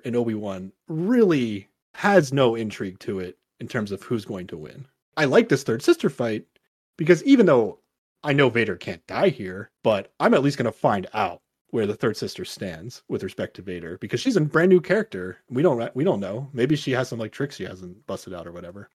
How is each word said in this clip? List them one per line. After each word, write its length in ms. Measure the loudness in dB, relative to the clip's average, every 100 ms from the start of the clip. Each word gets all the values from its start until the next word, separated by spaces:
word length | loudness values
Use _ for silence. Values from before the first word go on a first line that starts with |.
| -2
and 100 | -2
Obi-Wan 560 | -2 -4 -6 -8 -10 _ -10
really 800 | -6 0 4 4 4 0 -6 -12 _ _
has 380 | -2 4 4 4
no 220 | 2 2 2
intrigue 420 | -4 -6 -10 -8
to 200 | -8 -6
it 180 | -8 -12 _ -16
in 80 | -8
terms 240 | -6 -4
of 100 | -8
who's 220 | -4 -6 -6
going 220 | -12 -10
to 100 | -14
win. 300 | -16 -18 -20 _ _ -2
I 80 | 4
like 240 | 4 4
this 140 | 2
third 200 | 0 -2
sister 260 | 2 2 2
fight 380 | -2 -4 -4 -8 _ _ _ _ -4
because 260 | 4 4
even 220 | 6 6 8
though 340 | 6 4 -4 _ _ _ _
I 100 | -2
know 160 | 4 4
Vader 260 | 4 -2 -4
can't 280 | -8 -12 -8
die 220 | 0 0
here, 400 | 0 -10 -12 -14 _
but 300 | 0 0 -2 0
I'm 140 | 2
at 80 | 4
least 140 | 2 0
gonna 140 | -4
find 360 | 0 0 0 -2
out 280 | -4 -4 -4 _ _ -6
where 160 | -2 -2
the 80 | -2
third 220 | -4 -4
sister 260 | -8 -10 -12
stands 560 | -10 -10 -10 -16 -16 -10
with 160 | -8
respect 320 | -8 -8 -10 -10
to 60 |
Vader, 360 | -12 -10 -10 -12
because 200 | -6 -4
she's 160 | 0 0
a 60 |
brand 280 | 2 2 6
new 120 | 4
character. 560 | 4 -2 -2 -8 -10 -12 -6
We 120 | 0
don't, 320 | 2 2 -2 -2
we 80 |
don't 160 | 0 0
know. 300 | -4 -8 -8
Maybe 220 | -2 0 0
she 160 | 0
has 160 | -2 -2
some, 100 | -6
like, 140 | -8
tricks 240 | -8 -8 -8
she 80 |
hasn't 420 | -14 -12 -18 -18 -10
busted 260 | -10 -10
out 120 | -14 -14
or 60 |
whatever. 380 | -14 -16 -18 -20